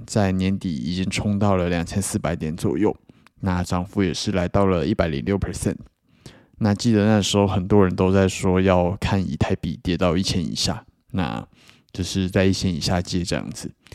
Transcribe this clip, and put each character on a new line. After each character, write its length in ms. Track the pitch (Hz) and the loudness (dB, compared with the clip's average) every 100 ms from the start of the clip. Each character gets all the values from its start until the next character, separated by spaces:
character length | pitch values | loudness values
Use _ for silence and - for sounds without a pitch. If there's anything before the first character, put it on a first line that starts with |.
| - | -4
在 240 | 117 98 | 0 0
年 240 | 92 92 98 | 2 0 -2
底 160 | 95 | -4
已 220 | 76 64 | -4 -4
经 140 | 90 92 | -4 -4
冲 300 | - 107 101 | -4 -2 0
到 180 | 104 95 | 2 2
了 140 | 87 | 0
两 140 | 87 | -2
千 160 | 85 - | -2 -4
四 180 | 95 107 | -4 -4
百 180 | 73 82 | -4 -4
点 180 | 78 | -6
左 220 | 85 107 69 | -4 -2 0
右， 180 | 104 - _ _ _ _ | 0 -2 _ _ _ _
那 240 | 98 90 | -2 -2
涨 200 | 90 90 | -2 -4
幅 200 | 92 - | -4 -2
也 80 | 95 | 0
是 200 | 73 - | -2 -2
来 140 | 95 87 | -2 0
到 200 | - 98 | 2 2
了 200 | 90 73 | 2 0
一 80 | |
百 140 | 107 87 | 0 0
零 160 | 69 | -2
六 140 | 60 98 | -2 -2
percent。 380 | - 71 - - - _ _ _ - - _ - | -2 -4 -4 -6 -10 _ _ _ -20 -20 _ -2
那 160 | 107 | 0
记 180 | 101 123 | 2 4
得 140 | 110 101 | 4 6
那 160 | 107 | 4
时 160 | 92 101 | 4 2
候 80 | 101 | 2
很 200 | 95 92 | 2 2
多 160 | 104 | 4
人 140 | 95 92 | 4 4
都 160 | 92 | 2
在 160 | 98 95 | 4 4
说 320 | - 95 92 | 2 0 2
要 340 | 95 90 87 95 | 4 4 2 0
看 180 | - 101 | -2 0
以 160 | 87 | -2
太 220 | 69 - 98 | -2 -2 -2
币 240 | - 80 | -4 -6
跌 140 | - 85 | -4 0
到 180 | 95 | 2
一 80 | 92 | 0
千 220 | 98 98 | 0 -2
以 100 | 76 | -4
下， 300 | 52 - - - _ _ | -4 -4 -4 -10 _ _
那 320 | 98 76 57 - _ _ _ _ | -6 -4 -6 -10 _ _ _ _
就 140 | - | -8
是 240 | 87 95 92 | -4 -2 0
在 160 | 98 | 2
一 80 | 95 | 2
千 200 | 92 95 | 2 0
以 60 | 82 | -2
下 220 | - 90 | 0 -2
接 240 | 87 90 | -2 -4
这 100 | 87 | -4
样 160 | 73 50 | -4 -6
子， 220 | - - - _ | -10 -12 -14 _